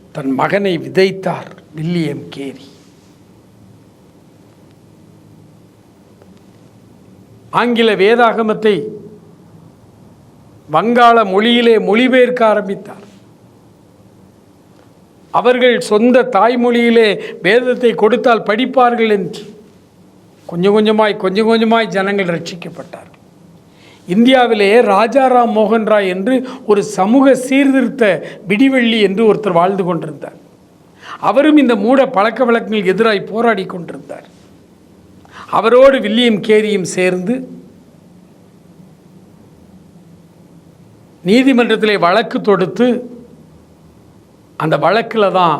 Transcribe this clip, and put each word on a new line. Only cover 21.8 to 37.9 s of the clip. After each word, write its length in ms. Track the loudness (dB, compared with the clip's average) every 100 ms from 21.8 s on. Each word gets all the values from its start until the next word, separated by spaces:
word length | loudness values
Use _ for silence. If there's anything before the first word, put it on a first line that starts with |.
| -2
ஜனங்கள் 380 | -4 -4 -4 -4
ரட்சிக்கப்பட்டார்கள். 760 | -6 -8 -14 -16 -18 -20 -20 -20 -20 _ _ -20 -20 _ -20 -20 -14 -4
இந்தியாவிலே 600 | 0 4 4 2 2 2 4 4
ராஜாராம் 600 | 2 0 0 2 2 2
மோகன் 320 | 0 0 0 0
ராய் 200 | 0 0
என்று 220 | -4 -2 -2 -4 -6
ஒரு 160 | -2 0 -2 -2
சமூக 360 | 2 4 4 2
சீர்திருத்த 580 | 0 0 2 2 0 0 0 0 -6 -10 -4
விடிவெள்ளி 520 | 2 2 2 0 0 0
என்று 160 | 2
ஒருத்தர் 340 | 0 0 0 0
வாழ்ந்து 240 | 0 0
கொண்டிருந்தார். 540 | -4 -4 -8 -14 -16 -18 -20 _ _ _ _ _ -20 -6 -2
அவரும் 320 | 2 4 4
இந்த 120 | 4
மூட 240 | 0 2 2 2 0
பழக்க 280 | -2 0
வழக்கங்கள் 440 | 0 -2 -2 -4 -2
எதிராய் 380 | 0 0 -2 -6
போராடி 340 | -4 -2 -2
கொண்டிருந்தார். 600 | -6 -12 -14 -16 -18 -20 -20 -20 -20 -20 _ _ _ _ -20 -20 -20 -20 -8 -2
அவரோடு 380 | 2 6 6 4
வில்லியம் 420 | 0 0 0 0 2
கேரியும் 440 | 2 2 -4 -4
சேர்ந்து 380 | -2 -2 -2 -4 -6 -8 -18 -20 -20 -20